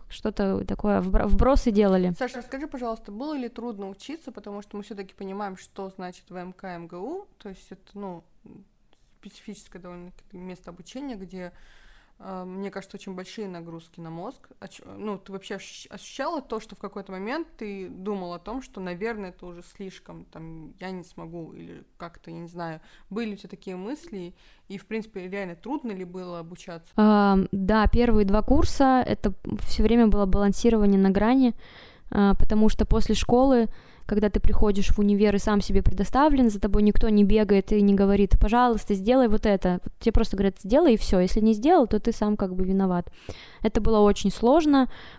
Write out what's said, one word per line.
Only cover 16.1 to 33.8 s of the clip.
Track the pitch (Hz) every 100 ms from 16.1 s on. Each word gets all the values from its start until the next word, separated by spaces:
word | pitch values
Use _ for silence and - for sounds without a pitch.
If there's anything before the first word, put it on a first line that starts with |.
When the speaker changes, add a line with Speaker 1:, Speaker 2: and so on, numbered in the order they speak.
| - 285 330
Speaker 2:
то, | - 220
что | 220 -
в |
какой-то | 196 202 196
момент | 185 202 302 330 -
ты | 214 196 185
думала | 180 190 202 175 175
о |
том, | 208 262
что, | 262 -
наверное, | 185 175 220 220 185
это | 180 180
уже | 175
слишком, | - - 190 - - 165 -
там, | 160 160 160 156 -
я | 185
не | 185
смогу, | 170 - 165 170 160
или | 160 170 160 _ _
как-то, | 170 - -
я | 170
не | 170
знаю. | 175 165 160 - - _
Были | 196 226
у | 196
тебя | 190
такие | 190 - 185
мысли? | 196 302 349 196 175 - _ _ _
И, | 196
в | -
принципе, | 220 220 190 185
реально | 202 190 170
трудно | 226 294 247
ли | 190
было | 180 185 180 175
обучаться? | 165 175 - 165 _ -
Speaker 1:
А, | 214 208 202 190 185
да, | 196 190 214 208
первые | - 240 214 196
два | 208
курса, | - 285 - - 269 254 -
это | - 208 190 - -
всё | - -
время | 214 233 226
было | 202 196
балансирование | 202 202 196 233 220 202 196
на | 196
грани, | 196 214 262 247 - - - - - -
а, | 208 202
потому | 196 - 214 220
что | - -
после | 226 -
школы, | 214 - 240 269 247 226 -